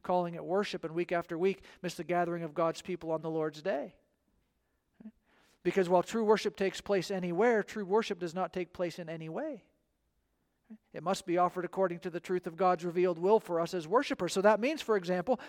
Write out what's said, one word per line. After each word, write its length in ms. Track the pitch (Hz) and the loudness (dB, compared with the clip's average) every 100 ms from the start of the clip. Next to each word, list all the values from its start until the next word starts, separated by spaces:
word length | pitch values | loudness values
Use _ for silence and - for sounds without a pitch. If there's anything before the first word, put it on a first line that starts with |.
calling 320 | - 180 175 | 0 0 0
it 100 | 170 | -6
worship, 400 | 151 190 202 180 | -2 0 0 -6
and 120 | 160 165 | -6 -4
week 160 | 175 | -2
after 260 | 175 - 165 | -2 -2 0
week 240 | 190 190 - - | 0 0 -10 -10
miss 100 | 175 | -10
the 100 | - | -8
gathering 380 | 156 175 175 170 | -2 0 0 -2
of 140 | 165 151 | -6 0
God's 260 | 165 156 | 0 -2
people 300 | - 175 165 | -6 -8 -4
on 100 | 160 | -4
the 80 | 160 | -2
Lord's 320 | 160 156 151 | -2 -2 -4
day. 320 | 170 254 202 _ _ _ _ _ _ _ _ _ _ _ 214 _ _ _ _ _ | -4 -4 -6 _ _ _ _ _ _ _ _ _ _ _ -20 _ _ _ _ _
Because 260 | 175 196 175 | 0 2 4
while 140 | 180 | 4
true 220 | - 226 | 4 0
worship 320 | 214 214 214 - | 4 4 2 -2
takes 260 | 190 - | -2 -2
place 300 | - 202 160 | 0 0 0
anywhere, 500 | 190 180 175 240 220 | -4 -2 4 4 4
true 240 | - 214 185 | 0 -8 0
worship 320 | 214 208 185 | 0 0 -6
does 160 | 175 | -6
not 200 | 170 175 | -4 -4
take 200 | 185 175 | -4 -8
place 240 | - 175 165 | -4 -4 -4
in 100 | 165 | -10
any 220 | 165 160 | -10 -8
way. 320 | 165 311 233 _ _ _ _ _ _ _ _ _ _ _ 220 _ | -6 -6 -10 _ _ _ _ _ _ _ _ _ _ _ -20 _
It 80 | - | -6
must 240 | 160 190 - | -2 -2 0
be 140 | 170 | 2
offered 260 | 175 185 165 | 4 2 -6
according 320 | - 190 175 | 0 0 0
to 100 | 185 | -8
the 80 | 165 | -8
truth 260 | - 180 180 | -4 -4 -4
of 100 | 165 | 0
God's 300 | 185 175 175 | 2 2 0
revealed 320 | 170 180 165 | 2 2 2
will 220 | 185 220 | 4 4
for 200 | - 165 | 4 -2
us 140 | 165 | 0
as 140 | 185 156 | -4 0
worshipers. 460 | 220 285 - 175 | 0 2 -2 -2
So 80 | 190 | 4
that 160 | 196 214 | 4 6
means, 240 | 247 311 | 2 -2
for 140 | - 208 | 0 0
example, 420 | 170 180 180 247 | 2 -2 0 -2